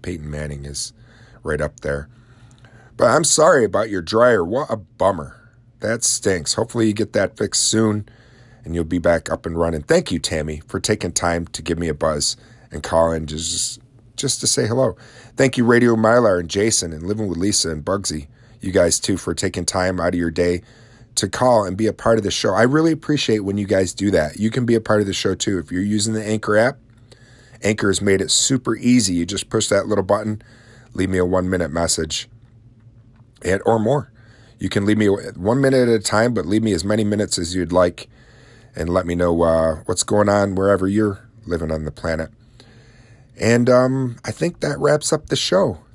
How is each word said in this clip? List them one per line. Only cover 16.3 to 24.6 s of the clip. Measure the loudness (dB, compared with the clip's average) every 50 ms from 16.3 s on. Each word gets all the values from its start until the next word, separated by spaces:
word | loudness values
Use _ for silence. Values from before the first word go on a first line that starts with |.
| 2 2
and | -2 -2
Jason | -2 0 0 2 0 0 -2 -4
and | -10 -8 -6
Living | -6 -4 -4 -4 -4
with | -4 -2
Lisa | -2 0 0 -2 -2 -4
and | -6 -6 -4
Bugsy, | -4 -4 -4 -4 -6 -8 -8 -10 -12 -20 _ -20 -20 -20 -10
you | -8 0
guys, | 2 4 4 4 2 0
too, | -2 -2 -4
for | -2 -4 -6
taking | -6 -4 -4 -4 -4 -4 -6
time | -4 -2 -2 -2 -2 -2 0
out | -2 -2
of | 0 0
your | -2 -2
day | 0 0 0 0 0 -2 -6 -14 -20 -20 -20 -20 -20 -20 -20 _ -6
to | -6 -4 -4
call | -2 2 4 4 4 4 2
and | 0 -2
be | -2 -2
a | -2
part | -2 -2 2 2 2 2
of | 2
the | -2
show. | -4 -2 -2 0 2
I | 4
really | 2 4 4 2 2 2
appreciate | 0 0 -2 -2 -2 0 2 0 0 0
when | 0 -2 -2 -2
you | 0
guys | 0 2 0 0 0 -2
do | -2 0 2
that. | 2 2 0 0 -4 -2
You | -2 -2
can | 0 0